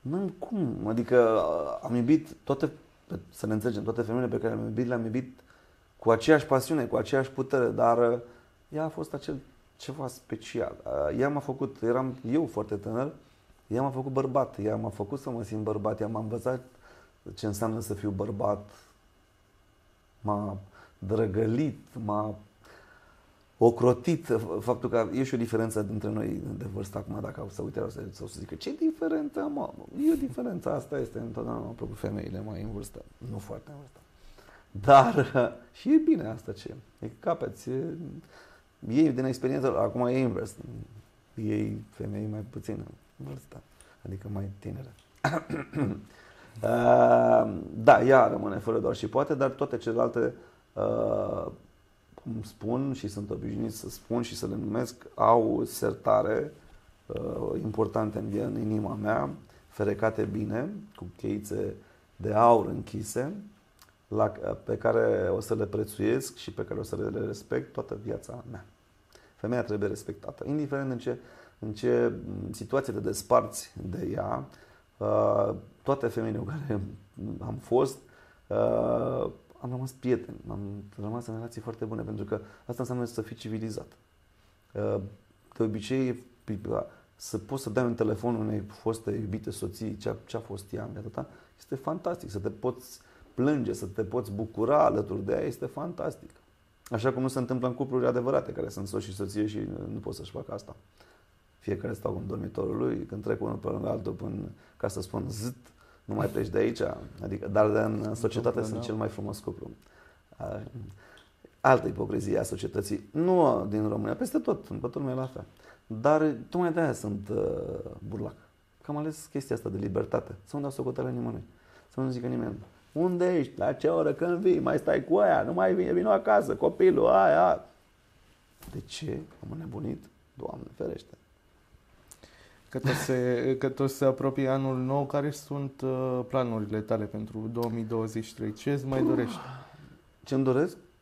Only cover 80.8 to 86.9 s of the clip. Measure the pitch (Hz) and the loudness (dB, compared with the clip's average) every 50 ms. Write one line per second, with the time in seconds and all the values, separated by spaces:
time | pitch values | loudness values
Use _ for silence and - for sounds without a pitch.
80.8 | 101 101 - - 101 107 113 120 117 - 110 110 113 120 - 113 107 117 107 107 | -12 -14 -12 -8 -8 -6 -6 -6 -8 -8 -10 -8 -10 -10 -12 -10 -10 -10 -8 -6
81.8 | - 107 113 110 110 107 107 104 104 104 107 104 104 - - - - - 120 - | -6 -6 -4 -6 -6 -6 -6 -6 -4 -4 -4 -6 -6 -12 -20 -18 -10 -10 -6 -6
82.8 | 127 117 127 123 120 117 - - 107 - 117 - - 110 110 107 113 113 104 - | -4 -4 -2 -4 -4 -4 -4 -6 -6 -6 -10 -12 -8 -6 -6 -4 -6 -6 -6 -8
83.8 | - - - _ _ _ _ _ _ _ _ _ _ _ _ _ _ _ - 101 | -10 -12 -18 _ _ _ _ _ _ _ _ _ _ _ _ _ _ _ -6 -4
84.8 | 104 104 104 104 95 104 - - _ _ _ _ _ _ - - 113 110 107 110 | -2 0 -2 -2 -4 -8 -14 -18 _ _ _ _ _ _ -2 -2 0 0 0 -4
85.8 | 104 - 131 135 131 127 120 123 - - - _ _ - 110 95 98 - 113 - | -4 -2 0 0 0 0 -2 -4 -8 -20 -20 _ _ -8 -8 -6 -4 -2 -2 -2
86.8 | - - | -4 -6